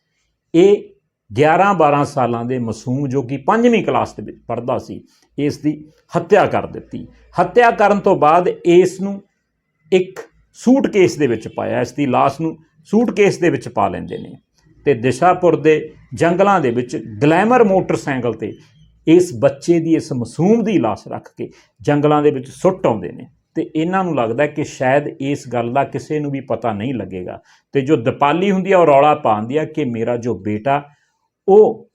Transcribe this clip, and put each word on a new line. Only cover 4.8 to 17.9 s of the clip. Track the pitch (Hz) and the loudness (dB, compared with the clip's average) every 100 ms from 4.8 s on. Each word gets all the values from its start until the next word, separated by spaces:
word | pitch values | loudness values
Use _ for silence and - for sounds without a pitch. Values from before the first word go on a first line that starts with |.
| - 92 _ _ _ - | -6 -16 _ _ _ -6
ਇਸ | 143 139 | -4 -2
ਦੀ | 151 151 - _ _ 170 | -6 -6 -12 _ _ -4
ਹੱਤਿਆ | 170 196 147 | 2 4 4
ਕਰ | 110 - | 0 -6
ਦਿੱਤੀ। | 110 - 107 80 _ _ - | -14 -14 -16 -16 _ _ -2
ਹੱਤਿਆ | 180 240 233 | 0 4 4
ਕਰਨ | - 202 202 | 4 2 2
ਤੋਂ | 196 170 | 2 2
ਬਾਅਦ | 147 170 170 - 175 | 4 4 2 -2 4
ਇਸ | 175 185 - | 4 4 0
ਨੂੰ | 196 196 _ _ _ _ _ _ - | -8 -8 _ _ _ _ _ _ -2
ਇੱਕ | 185 185 - - _ _ | 0 -2 -10 -20 _ _
ਸੂਟਕੇਸ | - 226 269 - 208 175 151 | -4 2 2 2 2 2 2
ਦੇ | 135 | -2
ਵਿੱਚ | 110 - | -2 -6
ਪਾਇਆ, | - 104 117 | -8 -4 -4
ਇਸ | 123 | -4
ਦੀ | - 139 | -4 -2
ਲਾਸ਼ | 123 139 - | 2 0 -2
ਨੂੰ | 160 160 _ _ - | -8 -8 _ _ -2
ਸੂਟਕੇਸ | 214 226 185 196 - | 0 0 2 2 2
ਦੇ | 170 | -2
ਵਿੱਚ | 135 123 | -2 -6
ਪਾ | 113 98 | -4 -2
ਲੈਂਦੇ | 87 85 92 | -4 -10 -12
ਨੇ | 78 - _ _ _ _ - | -14 -20 _ _ _ _ -2
ਤੇ | |
ਦਿਸ਼ਾਪੁਰ | 120 127 123 175 180 175 151 | 0 0 2 2 4 2 2
ਦੇ | 151 156 147 - - | 2 2 -2 -16 -12
ਜੰਗਲਾਂ | 101 165 180 196 190 | -2 0 2 2 2
ਦੇ | 135 | 0
ਵਿੱਚ | 117 123 151 117 104 | -2 -6 -8 -10 -2
ਗਲੈਮਰ | 147 170 220 247 | 2 2 2 2
ਮੋਟਰਸਾਈਕਲ | 208 190 180 | 2 0 -2